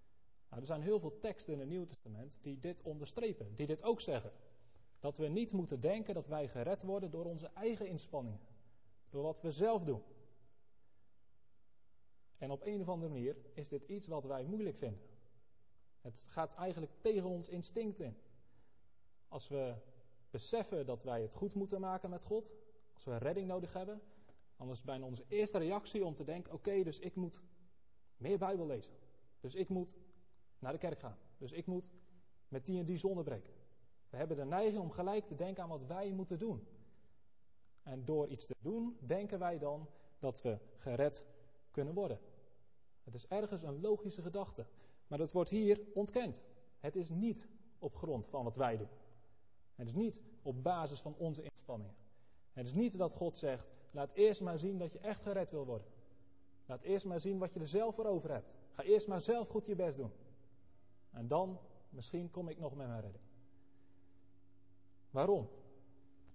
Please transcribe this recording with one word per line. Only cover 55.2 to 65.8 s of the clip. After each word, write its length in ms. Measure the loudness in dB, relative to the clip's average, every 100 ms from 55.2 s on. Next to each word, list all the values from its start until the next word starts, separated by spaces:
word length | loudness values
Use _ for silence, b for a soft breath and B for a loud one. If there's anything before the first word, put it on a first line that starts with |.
gered 280 | 0 2 2
wil 160 | 0 -2
worden. 200 | -2 -4 -12 -16 -16 -16 -16 -16 -14 -8
Laat 160 | -4
eerst 240 | 4 4 4
maar 140 | 2
zien 180 | 2 2
wat 140 | 2
je 80 | 0
er 80 | 2
zelf 260 | 6 6
voor 120 | 4 4
over 240 | 4 4
hebt. 240 | 0 -2 -12 -8
Ga 120 | 0
eerst 240 | 10 10 10
maar 140 | 2
zelf 280 | 4 4 4
goed 180 | 0 2
je 80 |
best 220 | 4 4 2
doen. 160 | -2 -6 -14 -16 -16 -16 -16 -16 -16 -16 -12
En 180 | -6 4
dan, 300 | 4 4 -2 -10 -16 -12
misschien 420 | -10 -4 -2 -2
kom 180 | -2 -4
ik 100 | -2
nog 160 | -4
met 120 | -2 -2
mijn 140 | -2
redding." 240 | -4 -8 -14 -16 -16 b b b b b b b -16 -16 -16 -16 -14 -14 -14 -14 0
Waarom? 380 | 6 8 8 6 -4 -12 -14